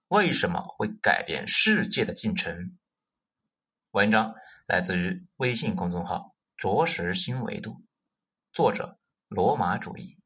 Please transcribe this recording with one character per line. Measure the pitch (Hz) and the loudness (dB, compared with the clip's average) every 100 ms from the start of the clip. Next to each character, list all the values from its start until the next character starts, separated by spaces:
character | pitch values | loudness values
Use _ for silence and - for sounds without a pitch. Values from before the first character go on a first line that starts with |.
| - | 0
为 | 208 180 | 2 4
什 | - 87 | 2 0
么 | 85 | -2
会 | - - 107 | -6 -6 -6
改 | - - - | 0 2 2
变 | - 73 - | 0 -6 0
世 | - 214 202 - | 2 4 2 0
界 | 131 98 | 0 -2
的 | |
进 | - 107 90 | -2 -4 -2
程？ | 87 82 92 - _ _ _ _ _ _ _ _ _ _ _ | -4 -6 -10 -14 _ _ _ _ _ _ _ _ _ _ _
文 | 101 104 | 2 4
章 | 110 110 - - - - | 4 2 -6 -20 -12 -2
来 | 90 | 0
自 | 90 92 | 2 0
于 | 90 90 - - | 0 -4 -10 -4
微 | 127 117 | -2 0
信 | 110 92 | -2 -2
公 | 87 | -2
众 | 87 87 | -2 -4
号 | 90 - _ _ - | -6 -8 _ _ -6
“着 | 95 117 165 | 0 2 2
实 | - 87 | 0 -2
新 | 92 - 127 | -2 -2 -4
维 | 110 - | -6 -6
度”， | 110 - - _ _ _ _ _ _ | -8 -12 -20 _ _ _ _ _ _
作 | - 131 | 0 2
者 | - - - _ _ - | 2 -6 -10 _ _ -6
罗 | 98 104 143 | 2 2 4
马 | 90 107 | 0 -2
主 | - - | -6 -12
义。 | - - | -16 -20